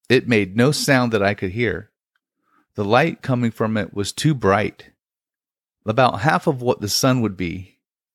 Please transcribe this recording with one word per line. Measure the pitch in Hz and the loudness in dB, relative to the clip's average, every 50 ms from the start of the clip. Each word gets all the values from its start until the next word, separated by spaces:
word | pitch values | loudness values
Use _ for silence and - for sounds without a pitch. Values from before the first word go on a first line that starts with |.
| _ - | _ 0
It | 113 131 95 | 2 2 2
made | 117 120 107 101 90 95 | 2 2 2 2 0 0
no | 113 120 147 | 2 2 2
sound | 147 - - - 139 127 123 120 | 0 0 0 0 2 2 2 2
that | 113 104 | 0 0
I | 98 101 104 | 0 0 0
could | - 104 92 | -2 -4 -6
hear. | 92 113 120 107 85 85 104 - _ _ _ _ _ _ _ _ _ _ _ _ _ _ _ _ _ | -4 -2 -2 -2 -4 -6 -10 -16 _ _ _ _ _ _ _ _ _ _ _ _ _ _ _ _ _
The | - 104 | -6 -2
light | 98 110 127 151 170 - - | 2 2 2 2 0 -2 -6
coming | - - 127 123 120 113 | -4 -4 -2 -2 -2 -2
from | - - 113 110 110 | -2 -2 -4 -2 -2
it | 107 95 - | -4 -4 -4
was | - 101 101 - | -6 -6 -6 -6
too | - - - 156 156 | -4 -2 0 0 0
bright, | 120 107 95 98 104 101 98 - - - - _ _ _ _ _ _ _ _ _ _ _ _ _ _ _ _ _ _ - | 2 2 2 4 2 2 -2 -6 -10 -20 -20 _ _ _ _ _ _ _ _ _ _ _ _ _ _ _ _ _ _ -6
about | 104 110 127 127 120 - 104 | -2 2 2 2 2 2 0
half | 98 151 170 180 - | 0 2 2 2 0
of | 170 143 127 | -2 -2 -2
what | 120 123 123 - | 0 -2 -2 -2
the | 107 101 | -2 -4
sun | - - - 135 127 127 | -2 0 2 2 2 2
would | 113 104 95 | 0 -2 -2
be, | 87 92 85 82 90 95 - _ _ _ _ _ _ _ _ | -4 -6 -6 -6 -8 -12 -16 _ _ _ _ _ _ _ _